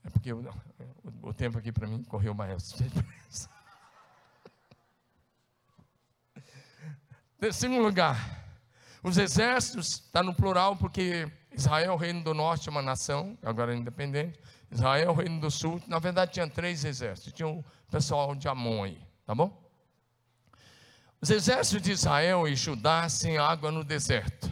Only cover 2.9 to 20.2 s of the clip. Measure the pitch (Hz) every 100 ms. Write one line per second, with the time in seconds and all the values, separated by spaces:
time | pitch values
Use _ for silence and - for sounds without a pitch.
2.9 | 160 120 - - - - - - - -
3.9 | - - _ _ _ - _ _ - _
4.9 | _ _ _ _ _ _ _ _ _ _
5.9 | _ _ _ _ - 135 135 - _ 156
6.9 | 143 _ - _ _ 214 185 247 254 214
7.9 | 185 160 120 - - - - _ _ -
8.9 | - 180 180 196 143 226 254 - 233 160
9.9 | - - 170 180 180 190 180 190 196 196
10.9 | - 185 175 151 - _ 262 135 151 175
11.9 | 180 170 175 156 156 160 165 - 147 135
12.9 | 127 - 143 185 233 - 113 120 120 120
13.9 | - 143 143 147 165 - - - 120 131
14.9 | 139 170 160 180 165 151 147 160 170 -
15.9 | 165 175 180 180 185 160 151 175 170 147
16.9 | 127 120 92 - - 160 165 147 _ _
17.9 | 151 135 151 143 139 147 131 117 110 98
18.9 | 82 - _ - 113 185 - - _ _
19.9 | _ _ _